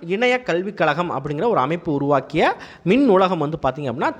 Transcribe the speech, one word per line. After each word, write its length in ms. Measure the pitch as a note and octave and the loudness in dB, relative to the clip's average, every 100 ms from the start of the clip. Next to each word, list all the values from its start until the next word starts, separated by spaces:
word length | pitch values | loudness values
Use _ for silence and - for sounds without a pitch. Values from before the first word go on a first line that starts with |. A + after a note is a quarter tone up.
இணைய 420 | E3+ G3 B3 B3+ | -6 0 0 0
கல்விக் 340 | B3 E3+ G3 G3+ | 0 -2 -2 0
கழகம் 340 | D#3 D3 F3 | 0 0 -2
அப்படிங்கிற 380 | B2 C#3+ D3 A#3+ | -4 -6 -2 0
ஒரு 120 | F3+ | 2
அமைப்பு 320 | B2+ E3+ E3 | 0 -2 -2
உருவாக்கிய 640 | C#3+ C#3+ C#3 C3 D#3 C#4 A#4+ - - | -2 2 0 0 0 0 0 -10 -8
மின் 220 | E3+ B3 | 0 4
நூலகம் 340 | C#4 F#3 F#3 F3 | 6 4 4 2
வந்து 200 | D3 D#3+ | -2 -2
பார்த்தீங்க 260 | C3 C#3 C#3 | -4 -2 -6
அப்படின்னா, 200 | A#2+ C#4 - | -2 -4 0